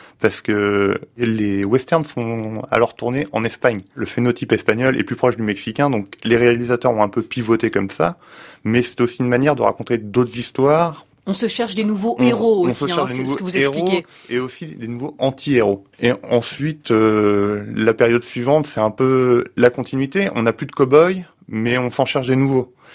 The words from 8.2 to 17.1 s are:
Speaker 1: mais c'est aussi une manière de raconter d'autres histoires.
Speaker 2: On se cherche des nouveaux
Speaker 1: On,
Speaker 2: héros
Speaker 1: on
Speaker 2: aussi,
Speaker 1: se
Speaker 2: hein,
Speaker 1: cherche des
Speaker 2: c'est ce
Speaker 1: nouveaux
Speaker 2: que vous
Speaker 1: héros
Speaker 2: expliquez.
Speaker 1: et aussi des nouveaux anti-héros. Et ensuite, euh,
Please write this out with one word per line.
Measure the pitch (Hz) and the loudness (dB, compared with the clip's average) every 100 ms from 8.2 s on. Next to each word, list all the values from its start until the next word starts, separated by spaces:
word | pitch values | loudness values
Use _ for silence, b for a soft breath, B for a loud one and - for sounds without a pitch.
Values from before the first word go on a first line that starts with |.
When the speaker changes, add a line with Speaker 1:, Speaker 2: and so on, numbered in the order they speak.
| B B B B | B B B B
Speaker 1:
mais | 107 117 | -2 0
c'est | 120 - | 0 -2
aussi | 120 - | -2 -2
une | 123 | 0
manière | 123 139 | 2 2
de | 135 | 2
raconter | 110 - 107 120 | 0 0 -2 -4
d'autres | 107 107 120 113 | -2 0 0 -4
histoires. | 117 - 139 151 170 147 - _ - | -8 0 2 2 0 -4 -16 _ -8
Speaker 2:
On | |
se | 190 226 | -4 -4
cherche | - 233 | -4 -4
des | 190 | -2
nouveaux | 214 208 214 233 | -2 -2 -4 2
Speaker 1:
On, | |
Speaker 2:
héros | 247 233 226 208 | 2 4 2 2
Speaker 1:
on | 175 | 2
Speaker 2:
aussi, | 120 | 0
Speaker 1:
se | - | -2
Speaker 2:
hein, | |
Speaker 1:
cherche | 175 139 | -2 -2
des | 127 | -4
Speaker 2:
c'est | |
ce | |
Speaker 1:
nouveaux | 131 139 | -4 -4
Speaker 2:
que | |
vous | 185 175 | -4 0
Speaker 1:
héros | 139 | 0
Speaker 2:
expliquez. | 143 180 180 165 b - | 0 0 -2 -4 b -6
Speaker 1:
et | 123 | -6
aussi | 127 - 160 | -4 -10 -16
des | - 110 | -12 -10
nouveaux | 120 139 - | -8 -10 -4
anti-héros. | 135 131 - 131 104 98 - _ | -2 -2 0 2 4 0 -6 _
Et | 120 123 104 | 0 0 0
ensuite, | 120 117 - 147 156 - | 0 0 -4 -6 -6 0
euh, | 113 110 | 2 4